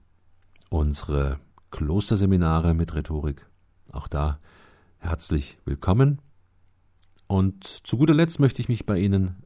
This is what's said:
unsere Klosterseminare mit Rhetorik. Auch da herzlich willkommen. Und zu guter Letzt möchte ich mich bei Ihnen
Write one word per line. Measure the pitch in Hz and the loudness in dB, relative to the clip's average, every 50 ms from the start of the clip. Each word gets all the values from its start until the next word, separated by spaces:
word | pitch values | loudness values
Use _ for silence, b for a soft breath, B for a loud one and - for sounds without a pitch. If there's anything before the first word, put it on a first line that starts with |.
| _ _ _ _ _ _ _ _ _ _ _ - - - | _ _ _ _ _ _ _ _ _ _ _ -20 -10 -4
unsere | - 80 76 73 71 - - - 73 71 69 69 69 69 - _ _ _ _ - | -2 0 0 0 -2 -4 -4 -2 -2 0 0 -2 -4 -6 -10 _ _ _ _ -14
Klosterseminare | - - 78 73 82 104 - - 113 98 101 95 95 90 85 80 80 82 80 87 82 | -8 -6 -4 -2 0 0 0 0 0 2 2 4 4 4 4 2 2 2 2 2 2
mit | 82 82 - 76 | 2 0 -2 -4
Rhetorik. | 76 73 - 78 76 73 76 71 - - _ _ _ _ _ _ _ _ - | -6 -6 -6 -6 -4 -4 -4 -6 -8 -12 _ _ _ _ _ _ _ _ -16
Auch | - 71 71 | -14 -12 -10
da | - - 73 71 76 73 - b b b b b b b b b b b | -6 -4 -2 -2 -2 -4 -6 b b b b b b b b b b b
herzlich | b - 85 82 78 - - 82 73 71 - - _ - | b -6 -6 -6 -6 -4 -2 -2 -2 -2 -4 -12 _ -8
willkommen. | - 71 73 - - 92 120 135 143 143 139 - - - _ _ _ _ _ _ _ _ _ _ _ _ _ - - _ _ _ | -8 -8 -4 0 0 2 4 4 2 2 -2 -8 -18 -20 _ _ _ _ _ _ _ _ _ _ _ _ _ -20 -20 _ _ _
Und | - 98 95 95 95 95 - - | -2 0 2 2 0 -2 -4 -12
zu | - - - - - - | -14 -14 -14 -10 -4 0
guter | 117 147 156 156 | 2 4 4 4
Letzt | 151 170 165 170 - | 4 4 2 2 2
möchte | 139 131 - - | 2 2 2 0
ich | 117 - | -4 -4
mich | 123 107 - | -4 -4 -2
bei | - 104 85 | -2 0 2
Ihnen | 98 101 98 95 95 90 92 - - | 2 2 2 2 0 0 -4 -8 -16